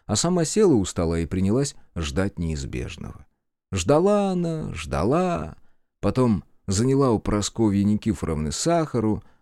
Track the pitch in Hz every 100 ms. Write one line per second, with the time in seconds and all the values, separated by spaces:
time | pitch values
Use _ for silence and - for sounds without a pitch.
0 | - 104 170 180 160 214 208 120 92 -
1 | 82 82 82 92 95 120 143 - - -
2 | 76 71 98 - 82 76 65 62 62 -
3 | - - - _ _ _ _ 95 90 147
4 | 190 208 196 180 170 160 - - 71 143
5 | 95 156 185 85 78 - - _ _ _
6 | 98 98 127 95 - _ - 98 127 135
7 | 139 107 - 107 104 - 110 98 101 104
8 | 110 101 80 76 78 - 160 170 151 120
9 | 110 107 - _